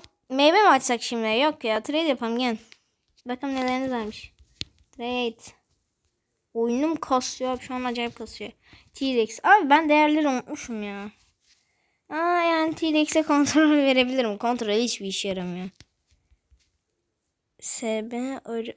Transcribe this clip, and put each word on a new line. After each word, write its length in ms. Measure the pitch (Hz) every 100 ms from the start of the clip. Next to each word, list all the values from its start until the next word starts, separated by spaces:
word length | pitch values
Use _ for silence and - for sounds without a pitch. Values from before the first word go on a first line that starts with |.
| - _ -
Meyve 340 | 262 294 370
mi 60 | 403
açsak 340 | 262 - 240
şimdi? 360 | - 233 220 220
Yok 260 | 302 294
ya. 180 | 226 220
Trade 160 | 220 302
yapalım, 400 | 320 254 226 233
gel. 180 | 254 220 - - _ _ _ _ 247
Bakalım 280 | 247 277
neleriniz 360 | 262 254 254 262
varmış. 420 | 240 214 - - _ _ - - _ _ -
Trade. 640 | 240 247 240 233 - - _ _ _ _ _ _ _ _ _
Oyunum 420 | 226 233 247 302 320
kasıyor 540 | - 254 247 - 254
abi. 120 | 254
Şu 120 | -
an 100 | 254
acayip 320 | 254 240 240 -
kasıyor. 340 | 220 - 208 - _ - _
T-Rex. 460 | - 269 247 226 -
Abi 280 | - 415 285
ben 180 | 294 311
değerleri 400 | 302 302 302 294
unutmuşum 540 | 254 - 294 - 220
ya. 280 | 208 202 208 - _ _ _ _ _ _ _ _ -
Aa, 340 | 302 339 349
yani 320 | 339 330 320
T-Rex'e 480 | 311 320 302 302 320
kontrol 480 | 311 294 285 302 311
<laughs> 60 | 294
verebilirim. 600 | 269 262 254 262 233 202
Kontrol 340 | 233 247 220
hiçbir 340 | 208 233 - 196
işe 220 | 196 202
yaramıyor. 400 | 185 180 175 190 - _ _ _ _ _ _ _ _ _ _ _ _ _ _ _ _ _ _
S 500 | - - 226 220 220
B 300 | 240 262 269
arı, 320 | - 233 226